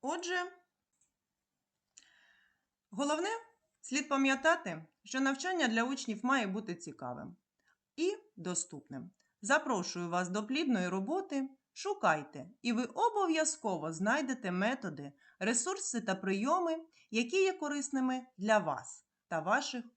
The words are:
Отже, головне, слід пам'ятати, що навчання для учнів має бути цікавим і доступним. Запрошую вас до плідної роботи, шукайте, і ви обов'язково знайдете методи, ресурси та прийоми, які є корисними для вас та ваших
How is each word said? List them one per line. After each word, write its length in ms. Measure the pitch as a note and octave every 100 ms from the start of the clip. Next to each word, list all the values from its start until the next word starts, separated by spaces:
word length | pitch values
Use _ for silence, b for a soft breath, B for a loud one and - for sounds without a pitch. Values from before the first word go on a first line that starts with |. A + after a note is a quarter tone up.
Отже, 520 | C4 E4+ F4 F4+ F4+ F4+ _ _ _ _ _ _ _ _ _ _ _ _ _ - b b b b b b b _ _
головне, 380 | G3 C#4+ D#4 F#4+ A4+ - _ _ _
слід 280 | - C4+ -
пам'ятати, 760 | C#4 C4+ C4+ D4 E4+ G#3 D#3+ D#3+ _
що 160 | - C4
навчання 480 | C4+ C4+ F4 F#4 C4
для 160 | A3+
учнів 400 | A#3+ C4+ - G#3+
має 220 | B3 C4+ G#3
бути 280 | F#3 F#3+
цікавим 640 | F3 - C#3 B2+ B2 - F3 _ _ _ _ _ -
і 200 | F4 G#4 - -
доступним. 760 | F3 F3 - D3 - C3+ F3 _ _ _
Запрошую 640 | G3+ D4 D4+ A3 F3 F3+ F3
вас 200 | F3 F3+
до 180 | F#3+ G#3+
плідної 420 | C4+ D#4 A3+ F3+
роботи, 600 | F#3+ G3 F4 G4 C#4 C4+ C4+ _
шукайте, 760 | - G4 G4+ F#3+ D#3 D3 D3 E3 -
і 100 | A#3+
ви 120 | A3+
обов'язково 1080 | B3 - A4+ G#4+ F#4+ D#4+ D#4 - A3 F3+ D3+
знайдете 580 | D#3+ G3 C#4 C4+ B3+ G3+
методи, 640 | F3+ G#3 C4 G3 C#3+ C#3+ - b b
ресурси 600 | F#3+ A#3 F4+ G4 - A#3+
та 140 | -
прийоми, 640 | F#3+ F#3+ F#3+ A#3+ F4 E4+ D#4+ E4 b b
які 320 | A3 A#3+ F4+
є 100 | F#4+
корисними 760 | F#4 D4 C#4+ C#4 C4+ C4 B3+ B3 -
для 200 | G3+ G#3+
вас 480 | D#3+ C3 - - _ _ _
та 120 | E3+
ваших 440 | D#3+ A#3 C#4 B3 A#3+